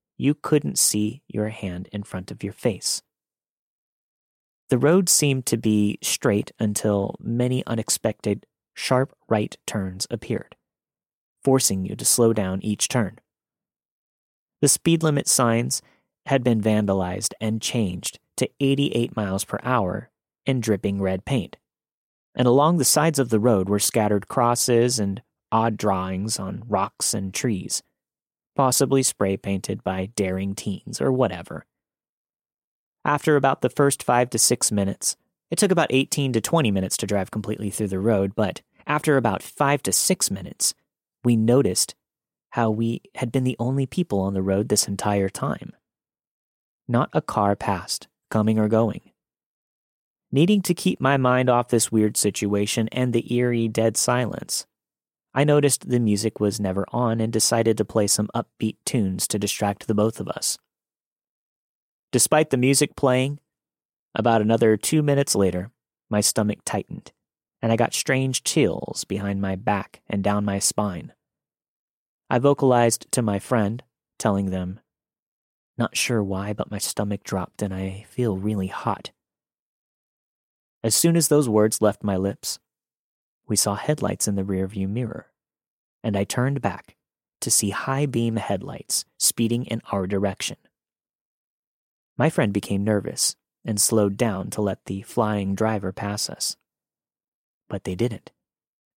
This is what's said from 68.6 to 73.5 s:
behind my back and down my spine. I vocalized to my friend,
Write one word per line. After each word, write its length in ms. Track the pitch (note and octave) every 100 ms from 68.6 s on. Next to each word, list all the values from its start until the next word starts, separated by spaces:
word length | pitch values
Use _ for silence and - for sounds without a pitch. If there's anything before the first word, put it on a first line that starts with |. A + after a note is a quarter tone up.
| G#2+ - - -
behind 360 | - G2+ G2+ G2
my 160 | G2 F#2+
back 460 | G#2+ G2+ - - -
and 120 | G2+
down 220 | G2 G#2
my 140 | G#2 G2
spine. 560 | - - G#2 F2 E2 - _ _ _ _ _ _ _ _ _ _ -
I 100 | B2
vocalized 720 | C#3 C#3 C3+ A#2+ A#2 - -
to 100 | -
my 160 | A2+ G2+
friend, 440 | -